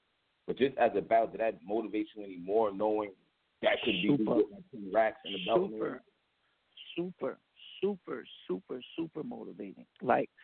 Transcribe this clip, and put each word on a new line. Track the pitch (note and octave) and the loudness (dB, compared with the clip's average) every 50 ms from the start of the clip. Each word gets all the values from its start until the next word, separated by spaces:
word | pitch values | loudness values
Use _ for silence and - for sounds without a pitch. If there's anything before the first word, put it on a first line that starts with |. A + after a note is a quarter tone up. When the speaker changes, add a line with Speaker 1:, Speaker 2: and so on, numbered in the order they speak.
| _ _ _ _ _ _ _ _ - | _ _ _ _ _ _ _ _ -8
Speaker 1:
but | - F2+ | -6 0
just | - A#2+ C#3 C3+ - | 2 2 2 4 4
as | A#2+ A2+ G2+ | 2 4 4
a | G2+ | 2
battle, | F2+ - A2 A2+ A2+ | 0 4 4 4 4
did | G2+ E2+ F#2 | 2 0 -2
that | A2 A2+ G#2+ E2+ D2+ | -2 -2 -2 -4 -6
motivate | F#2 G#2 A#2 A2 G2+ F#2+ G#2+ G#2+ G#2+ - | -4 -4 -4 -2 -2 -4 -4 -4 -4 -8
you | G#2+ G#2 | -14 -14
anymore, | G2+ F#2+ F2 F2 F#2 G2+ A2+ A2+ G#2 G2 | -12 -12 -10 -4 0 2 4 4 2 2
knowing | G2 G#2+ G#2+ G#2+ G#2+ G#2+ G2+ F#2+ _ _ _ _ _ _ _ _ - - | 0 0 0 2 0 -2 -4 -6 _ _ _ _ _ _ _ _ 0 2
that | - D#5+ - - | 2 2 2 2
could | - | 0
be | G3+ F3+ F3 - C#4+ | 0 2 4 4 4
Speaker 2:
Super. | C#4 - - - | 4 4 4 4
Speaker 1:
you | A2+ G#2 - | 4 4 2
getting | G3+ G3 F3+ _ | 0 -14 -18 _
ten | - A2 G2+ F#2+ F#2 | -14 -12 -6 0 2
racks | G#2+ A2+ A2 - - - | 4 4 4 2 -4 -8
in | - G2+ | -8 -8
the | F#2+ F2+ | -6 -2
belt? | F#2 A2 A#2+ F#3 G3+ | 2 2 2 2 2
Speaker 2:
Super, | A2 G#2+ A2 C#3 C3+ - _ _ _ _ _ _ _ _ _ _ _ _ _ _ _ - - - - | -2 -4 -4 -4 -6 -8 _ _ _ _ _ _ _ _ _ _ _ _ _ _ _ -20 -18 -12 -8
super, | - F3 F#3 F3+ - - C3 G#2+ - _ _ _ - - - - - | -6 -6 -6 -6 -6 -6 -6 -6 -8 _ _ _ -20 -20 -18 -10 -2
super, | - G3 G#3 F3+ - - D3+ A#2+ - - - - - | -2 -2 -2 -2 -6 -10 -10 -10 -10 -14 -18 -14 -8
super, | - F3+ F#3 - - C3+ B2+ B2 - - | -6 -6 -6 -6 -8 -10 -10 -10 -12 -8
super | - E3 D#3+ - D#3+ C#3+ | -8 -8 -8 -6 -8 -8
motivating. | B2 A#2 A#2 G#2+ G2 F#2 - G#2 G2 - - - _ _ - | -8 -8 -10 -10 -12 -12 -12 -12 -12 -14 -16 -20 _ _ -6
Like, | - B2+ A#2 C3+ C3+ - _ _ | 2 2 4 4 2 -2 _ _